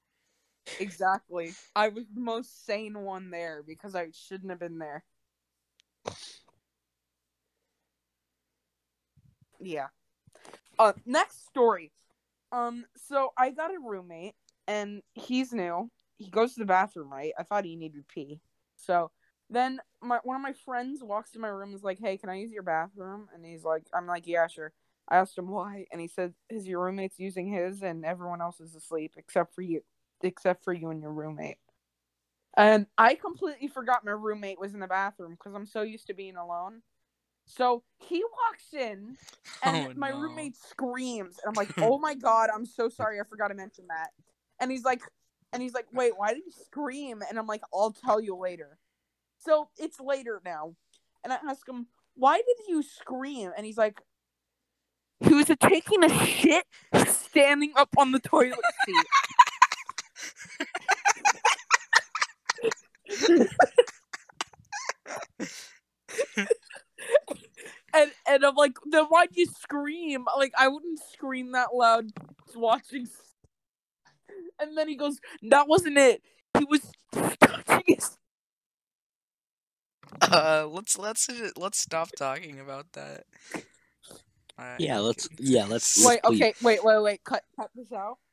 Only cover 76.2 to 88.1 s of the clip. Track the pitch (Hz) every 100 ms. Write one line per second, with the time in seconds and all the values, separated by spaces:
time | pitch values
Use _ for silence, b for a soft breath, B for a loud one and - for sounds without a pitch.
76.2 | _ _ _ - 285 302 - - _ -
77.2 | - - - - - - - - - -
78.2 | _ _ _ _ _ _ _ _ _ _
79.2 | _ _ _ _ _ _ _ _ - -
80.2 | 180 175 156 156 156 175 220 180 208 226
81.2 | - 240 208 - 190 - - 165 165 -
82.2 | 135 143 165 135 139 135 147 143 143 143
83.2 | - B B B B B B _ - -
84.2 | _ _ _ - 123 127 156 110 113 -
85.2 | - - 135 120 104 117 - - 240 240
86.2 | 226 220 220 - 233 208 220 214 208 196
87.2 | - 233 - - 214 240 214 220 202